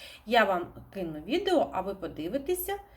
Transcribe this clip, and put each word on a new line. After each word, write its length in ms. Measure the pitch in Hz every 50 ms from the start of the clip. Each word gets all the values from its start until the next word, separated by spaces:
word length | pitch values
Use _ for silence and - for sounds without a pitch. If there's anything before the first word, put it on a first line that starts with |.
| - - - - -
Я 180 | 214 240 233 214
вам 220 | 196 185 175 175 - - - - - -
кину 260 | 196 180 165 156 151 156
відео, 440 | 196 285 403 403 392 359 269 - -
а 80 | - 190
ви 140 | 185 202 190
подивитеся. 840 | 185 175 151 - 151 156 175 226 277 277 359 359 370 - - 392 403 - - -